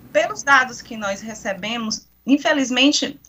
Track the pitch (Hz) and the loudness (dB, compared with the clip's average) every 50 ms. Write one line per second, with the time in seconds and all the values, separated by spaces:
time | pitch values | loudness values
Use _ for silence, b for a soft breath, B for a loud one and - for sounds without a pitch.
0 | - - - 294 339 339 214 - - 285 277 262 254 233 233 - - - 240 220 | -20 -2 0 0 0 0 -4 -6 2 4 4 4 4 0 -6 -12 -14 -14 -12 -8
1 | 208 196 202 196 214 226 214 - - 214 190 180 180 214 233 240 226 185 - - | -6 -6 -6 -6 -8 -12 -14 -8 -6 -6 -6 -6 -6 -6 -6 -6 -4 -6 -6 -8
2 | - _ _ _ _ - 269 294 - 330 302 285 262 226 247 247 262 285 294 - | -10 _ _ _ _ 2 2 4 4 2 2 2 2 0 2 4 4 4 4 2
3 | - - - - - | -2 -4 -6 -12 -2